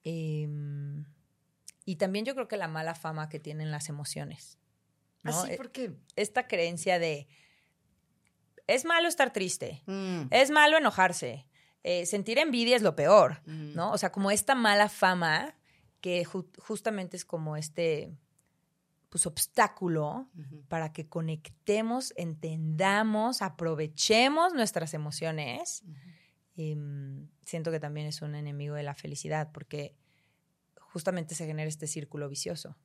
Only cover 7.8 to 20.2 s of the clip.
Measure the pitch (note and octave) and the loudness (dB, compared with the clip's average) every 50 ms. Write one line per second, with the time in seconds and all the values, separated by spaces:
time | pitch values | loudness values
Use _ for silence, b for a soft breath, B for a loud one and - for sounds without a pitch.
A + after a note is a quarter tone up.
7.8 | _ _ _ _ _ _ _ _ _ _ _ _ _ _ _ - _ - G#3 C4 | _ _ _ _ _ _ _ _ _ _ _ _ _ _ _ -12 _ 0 0 2
8.8 | B3 E4 E4+ E4 E4+ E4+ E4 - C#4 B3 - G#3+ F#3+ F#3 - - C3+ B2 - - | 2 2 2 4 4 2 4 4 2 2 2 -2 -2 -2 -4 -6 -6 -8 -10 -12
9.8 | _ - F#3+ G3 G3 F#3+ F3+ E3+ D3 B2+ - A#3+ C4+ C4+ D4+ D4+ D4+ D4 D#4 D#4+ | _ -8 -6 -4 -4 -4 -4 -4 -2 2 6 6 6 6 8 8 8 8 8 6
10.8 | D4+ A3+ - - F#3 F3+ F3 - - B2 A2+ C#3 - _ b b b b b b | 4 4 4 6 4 4 4 0 -6 -6 -8 -10 -16 _ b b b b b b
11.8 | _ - F3+ F3 F3 F3 - G3+ G3 G#3+ A3+ B3+ D#4 D#4+ A#3+ A#3+ A#3 A#3 B3 A#3+ | _ -2 -2 0 0 -2 -4 -4 -2 0 2 2 2 4 2 2 4 4 4 6
12.8 | G#3+ F#3 D3+ - C#3+ D#3 G3 G#3+ E3 B2+ D3 - - - D#3 D#3+ D3+ D3 D3 D#3+ | 4 2 2 4 6 10 10 10 10 8 4 -4 -10 -12 -10 -10 -10 -8 -6 -4
13.8 | E3+ G#3 - G3+ - F3+ - G3+ G3 G3 G#3 G#3 - - C4+ B3+ A#3 G#3+ G3+ G3+ | -2 -2 -2 0 -2 -2 -2 0 2 2 2 2 2 2 2 4 6 6 6 6
14.8 | G#3 G#3 - - - F#3 F#3 F3+ E3+ D#3+ D#3 E3 A#3 D4+ - _ b b b b | 6 4 4 4 4 4 4 4 2 2 2 2 0 -4 -10 _ b b b b
15.8 | b b _ _ - F3+ F3 F3 F3 F3 - F#3+ F3 - _ - - - A3 G3 | b b _ _ -4 -2 0 0 -2 -2 -4 -8 -8 -8 _ -20 -8 -8 -8 -4
16.8 | - A3+ G#3+ G3+ F#3 F3 - F3+ - _ - E3 D#3 D#3 D3+ D3+ D3+ D3+ - - | -2 -2 -2 -2 -6 -8 -10 -12 -10 _ -8 -6 -6 -6 -6 -6 -8 -8 -4 0
17.8 | E3+ E3 D#3 D3 - - E3+ - _ _ _ _ _ _ _ _ _ _ _ _ | 0 2 2 0 -4 -8 -14 -18 _ _ _ _ _ _ _ _ _ _ _ _
18.8 | _ _ _ _ _ _ - F3 - F3 D#3 - - - _ - A3 G#3 - - | _ _ _ _ _ _ -2 -2 -2 -2 0 -2 -4 -2 _ 4 4 4 4 -2
19.8 | F#3+ F3 E3 D#3 D3+ D3 - B3 | -2 0 0 2 0 -2 -4 -6